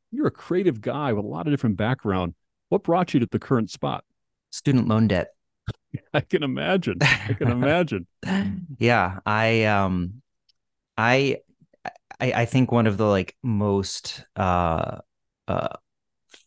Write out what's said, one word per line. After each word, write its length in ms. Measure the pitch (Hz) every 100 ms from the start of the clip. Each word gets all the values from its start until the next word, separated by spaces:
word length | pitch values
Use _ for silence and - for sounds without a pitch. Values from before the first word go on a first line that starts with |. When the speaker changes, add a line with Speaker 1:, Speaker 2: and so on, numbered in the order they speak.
| _
Speaker 1:
you're 160 | 254 302
a 60 |
creative 480 | - - 180 185 113
guy 320 | 123 139 143
with 120 | 104
a 40 | 104
lot 180 | 160 156
of 60 |
different 240 | 143 117 95
background. 580 | 107 131 104 92 87 - _ _ -
What 120 | 202
brought 320 | - 170 175
you 60 | 131
to 80 | 113
the 80 | 110
current 320 | - 127 107
spot? 340 | - 143 - _ _ _ _ _
Speaker 2:
Student 380 | - 147 131 104
loan 180 | 110 110
debt. 220 | 92 - _ _ _ -
Speaker 1:
<laughs> 420 | - _ - _
I 80 | 147
can 220 | - 165
imagine. 560 | 143 131 156 190 135 -
I 340 | 139 107 104
can 160 | 110 120
Speaker 2:
<laughs> 20 |
Speaker 1:
imagine. 540 | 120 131 170 175 98 85 _ - 190 196 190 170 131
Speaker 2:
Yeah, 420 | 117 117 90 95
I, 400 | 107 107 113 113
um, 580 | 107 101 95 90 87 117 _ _ _ _ _ _ _ -
I, 400 | 117 131 139 - _ _ _ _ - - _ -
I, 120 | 127
I 120 | -
think 260 | 117 131 123
one 160 | 117 110
of 120 | 101
the, 80 | 107
like, 300 | 98 92 -
most, 800 | 127 104 104 98 95 - - - - -
uh, 640 | 92 90 85 80 - - - _ _ _ -
uh, 200 | - - - _ _ _ _ _ -